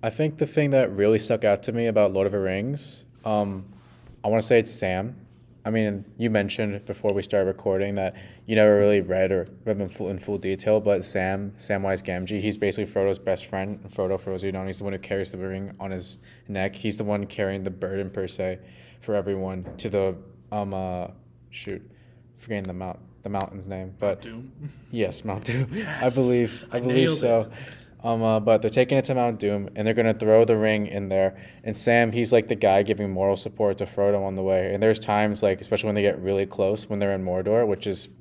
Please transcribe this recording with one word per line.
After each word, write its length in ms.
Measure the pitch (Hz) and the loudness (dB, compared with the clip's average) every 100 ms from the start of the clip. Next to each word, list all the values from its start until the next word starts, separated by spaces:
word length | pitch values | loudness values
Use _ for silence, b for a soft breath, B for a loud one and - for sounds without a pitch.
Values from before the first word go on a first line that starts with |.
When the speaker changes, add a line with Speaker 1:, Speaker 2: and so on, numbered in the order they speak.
Speaker 1:
I 80 | 117 | -4
think 280 | - 156 151 | -2 -2 0
the 80 | - | -2
thing 240 | - 147 | 2 4
that 200 | 135 127 | 4 4
really 260 | 95 101 110 | 4 4 4
stuck 260 | - 110 | 2 0
out 180 | 107 101 | 2 2
to 80 | - | 0
me 140 | 117 117 | -2 0
about 260 | 107 104 | 4 4
Lord 140 | 95 98 | 4 0
of 60 | |
the 60 | 101 | 0
Rings, 640 | 95 95 113 143 - - - - | -2 -2 -2 -6 -10 -16 -20 -12
um, 400 | - 107 101 95 95 B B B B B | -2 0 0 -4 -12 B B B B B
I 60 | 104 | 0
wanna 140 | 113 | 0
say 180 | 110 120 | 4 4
it's 100 | 113 | 4
Sam. 440 | - 98 92 107 131 - - - - | -4 -2 -2 -4 -10 -20 -20 -20 -12
I 60 | - | -4
mean, 340 | 113 107 101 101 - | 0 0 -2 -8 -4
you 140 | 117 | 0
mentioned 560 | 107 101 - 107 101 - | 2 0 -2 -4 -4 -10
before 260 | 101 104 | -4 -2
we 80 | 101 | 0
started 240 | 98 104 95 | 0 0 2
recording 480 | 95 - 95 98 101 | 0 -2 0 0 -2
that 180 | 95 - B B - | -4 -6 B B -2
you 80 | |
never 240 | 110 107 104 | 6 8 8
really 220 | 101 104 | 6 4
read 280 | 87 90 95 | 2 0 2
or 140 | 92 85 - - | 0 -2 -10 -4
read 120 | 101 | -4
in 80 | 95 | -4
full, 200 | - 95 | -6 -8
in 100 | 98 | -6
full 200 | - 101 | -6 -4
detail, 420 | 95 95 - 107 | -2 -4 2 2
but 240 | 107 101 | 4 0
Sam, 480 | 92 101 92 98 101 101 | 0 -2 -2 -2 -6 -12
Samwise 440 | - 101 98 95 | -4 -2 0 -2
Gamgee, 380 | 95 90 92 104 | -2 -6 -4 -2
he's 160 | 104 101 | -2 0
basically 340 | 101 92 101 | 0 0 -4
Frodo's 280 | - 98 95 | 0 0 0
best 260 | - 92 | -2 -4
friend. 360 | - 95 95 104 | -4 -6 -6 -8
And 100 | 95 | -12
Frodo, 260 | - 95 95 | -4 -2 -2
for 120 | 98 | -4
those 120 | 92 | -6
of 40 | 98 | -4
you 60 | |
who 60 | 95 | -4
don't, 80 | 95 | -6
he's 100 | 92 | -8
the 60 | |
one 80 | 101 | -8
who 40 | 95 | -8
carries 320 | - 98 92 | -6 -4 -4
the 60 | 92 | -8
ring 340 | 95 95 98 - | -8 -8 -10 -10
on 100 | 98 | -10
his 280 | 92 90 - b b - | -10 -10 -18 b b -10
neck. 280 | 98 95 98 | -4 -4 -4
He's 200 | 113 104 | -6 -4
the 80 | |
one 220 | 104 104 101 | -4 -4 -4
carrying 380 | - 98 98 | -4 -4 -2
the 60 | 98 | -6
burden, 380 | 92 92 95 98 | -6 -6 -6 -6
per 180 | 92 95 | -6 -8
se, 320 | - 92 92 B B B B | -4 -6 -6 B B B B
for 120 | - | -4
everyone 520 | 104 95 98 95 95 92 - | -4 -2 -4 -4 -6 -10 -10
to 120 | 113 | -4
the, 240 | 101 95 90 - - - | 0 0 -4 -12 -20 -10
um, 220 | 107 101 | -6 -4
uh, 360 | 98 95 90 90 - - - - | -4 -6 -6 -8 -12 -20 -20 -20
shoot, 320 | - - 92 - b b b b _ | -16 -10 -10 -12 b b b b _
forgetting 260 | - 104 | -8 -6
the 80 | 92 | -6
mount-, 260 | 90 92 - - - | -8 -8 -10 -16 -14
the 60 | - | -8
mountain's 380 | 101 98 98 95 | -6 -6 -8 -10
name, 280 | 95 92 92 | -10 -10 -4
but 180 | 104 95 | -4 -4
Speaker 2:
Mount 40 | |
Doom? 300 | 113 113 131 135 | -8 -14 -16 -14
<laughs> 280 | 147 - - | -16 -16 -10
Speaker 1:
Yes, 340 | 120 98 - 110 | -2 -2 -4 -6
Mount 180 | 98 | -6
Doom. 240 | 110 120 127 | -4 -2 -2
<laughs> 40 | |
I 20 | 165 | -4
Speaker 2:
Yes! 380 | 214 151 127 | -6 -2 0
Speaker 1:
believe, 500 | 123 127 123 117 - - | 2 4 4 2 -4 -8
I 60 | 120 | -4
Speaker 2:
I 20 | |
Speaker 1:
believe 140 | 123 127 | 0 2
Speaker 2:
nailed 220 | 135 156 | 2 2
Speaker 1:
so. 200 | 123 113 | 2 2
Speaker 2:
it. 80 | 110 B B B B B | 0 B B B B B
Speaker 1:
Um, 200 | 117 113 | -4 0
uh, 180 | 113 110 | 2 2
but 220 | 107 110 | 4 4
they're 80 | 110 | 4
taking 260 | 110 127 135 | 2 2 2
it 80 | 131 | 2
to 80 | |
Mount 240 | 127 120 110 | 0 0 0
Doom, 300 | 104 101 98 - | -2 -2 -4 -2
and 100 | 107 | 0
they're 60 | |
gonna 220 | 113 113 | 2 2
throw 320 | 110 107 110 113 | 2 6 8 8
the 100 | 113 | 6
ring 300 | 107 107 104 | 4 2 0
in 240 | 101 98 | -4 -2
there. 260 | 95 95 95 B B | 2 2 0 B B
And 120 | - 104 | -10 -4
Sam, 360 | - 117 117 | 4 4 4
he's, 200 | 113 117 | 0 4
like, 160 | 120 110 | 4 4
the 60 | |
guy 280 | 113 101 95 | 0 4 4
giving 280 | 104 104 101 | 4 0 -2
moral 260 | 92 98 98 | 0 2 0
support 400 | - - 104 98 | -4 -2 -2 0
to 80 | |
Frodo 380 | 98 - 101 101 | -6 0 2 2
on 120 | 98 95 | 0 -2
the 60 | |
way. 300 | 95 95 92 | 0 0 0
And 100 | 98 | 2
there's 160 | 110 104 | 2 2
times, 440 | - 104 107 104 | 2 2 2 2
like, 180 | 104 98 | 0 0
especially 280 | - 107 110 | -2 -2 0
when 80 | 104 | 2
they 40 | |
get 160 | 101 76 | 2 2
really 280 | 90 98 98 | -2 0 -2
close, 420 | - 98 107 - | 0 0 0 -4
when 100 | 104 | -2
they're 140 | 101 | -2
in 80 | 98 | -2
Mordor, 440 | 92 90 95 110 117 | -2 -2 2 2 2
which 200 | 98 107 | 0 -2
is 220 | 92 - - | -6 -8 -20